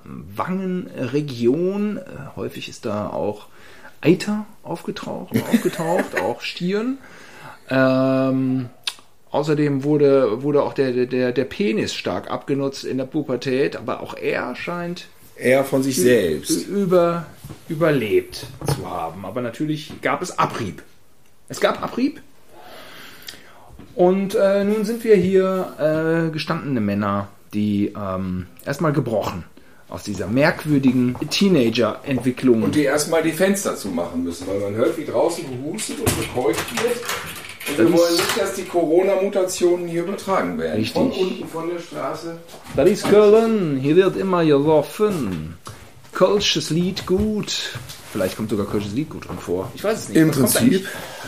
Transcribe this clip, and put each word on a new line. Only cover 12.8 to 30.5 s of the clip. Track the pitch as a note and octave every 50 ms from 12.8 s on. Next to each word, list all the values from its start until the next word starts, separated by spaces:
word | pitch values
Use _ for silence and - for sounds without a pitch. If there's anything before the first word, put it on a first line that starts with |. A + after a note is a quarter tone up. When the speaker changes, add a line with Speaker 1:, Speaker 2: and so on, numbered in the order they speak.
| -
Speaker 1:
in | - B2 C3
der | C3
Pubertät, | B2+ - D#3 C#3 - B2+ B2 - C3+ B2+ C3 D3 - -
aber | F#2 G2+ B2 G#2+ -
auch | - - -
er | - - C#3+ - - - B3+ B3
scheint | - - - F3 F3 F3 F3 F3 - - - - - - - -
Speaker 2:
Er | - C3+ B2 C3 C3+ C3+
von | - D3 C3+
sich | C3+ C#3 B2
Speaker 1:
ü-, | A#2+
Speaker 2:
selbst. | B2 B2 B2 A2 F#2+ E2 D#2 C#2+ - - D#3+ F3 -
Speaker 1:
ü-, | - F#3 G3+ G3+
über-, | F3 F#3 F3+ E3+ E3+ E3+ E3+ D#3+ - - - - - - - - -
überlebt | E3 D3+ E3+ D#3 D3 C3+ A2 G#2 F#2 F2+ F2+ - - - - A#2+ - - - C#3+ -
zu | G2 - F2
haben. | F2 F2 E3 E3 - F#2+ G2
Aber | F#2 G#2 B2
natürlich | B2 A#2 A2+ - D#3 D3+ D3+ D3+ - - - -
gab | - B2+ C3+ C#3+
es | F3+ - -
Abrieb. | - E3+ - - - A#2 F2+ - - - - - - - - - - - - - - - -
Es | B2+ -
gab | G3 F#3 - -
Abrieb. | - - - A#3+ B3+ C#4+ - - - - - - - - - - - - - - - - - - - - - - - - - - - - - - - - - - - - -
Und, | - F3+ F3+ F#3+ G3 G3 F#3+ G#3+
äh, | A3 G3 G3 G3 G3+ G3+
nun | G3+ G#3+ A3 G#3
sind | G#3 A#3 A3+ -
wir | A3+ G#3
hier, | F#3 E3+ F#3+ F#3+ F#3+ F#3+ F#3+ F#3+ F#3 - - - - D3 D#3 D#3 D#3 D#3+ D#3+ E3 E3 E3
äh, | D#3+
gestandene | D#3 D3+ D3+ - E3 D#3+ G2+ C#3+ C3+ A#2
Männer, | G#2 G2+ G2+ G2+ G#2+ G2+ G2+ G2+ G2+ - - - - - -
die, | G#2 G#2 G#2 G2+ G2+ G2+ G2 -
ähm, | G2+ G2+ F#2+ F#2 F#2 F#2+ F#2 F#2 F2+ F2+ - - - -
erstmal | - D#3+ - F3 D#3 C#3
gebrochen | D#3 B2 A#2+ A2+ G2+ F2+ - - F2 D#2 - - - - - - - - -
aus | - F2 -
dieser | - G2+ F2 G2
merkwürdigen | F2+ A2+ C3 D3 E3+